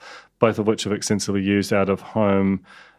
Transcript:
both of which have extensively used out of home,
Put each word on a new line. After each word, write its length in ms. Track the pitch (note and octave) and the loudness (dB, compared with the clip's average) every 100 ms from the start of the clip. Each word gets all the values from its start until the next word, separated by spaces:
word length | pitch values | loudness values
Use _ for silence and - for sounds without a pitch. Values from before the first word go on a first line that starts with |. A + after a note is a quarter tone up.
| - - - - | -20 -20 -20 0
both 180 | A2+ G#2 | 0 2
of 80 | G#2+ | 0
which 180 | A2 | 0
have 100 | G2 | -2
extensively 500 | G#2 - G#2 - G2 | -4 -2 -4 -2 -2
used 280 | G2 G2+ F#2 | 0 0 2
out 180 | G#2 F#2+ | 0 0
of 120 | F#2+ | -2
home, 640 | - A2+ G#2 G2 F#2+ F#2+ - - - | -4 0 2 2 2 -2 -6 -20 -20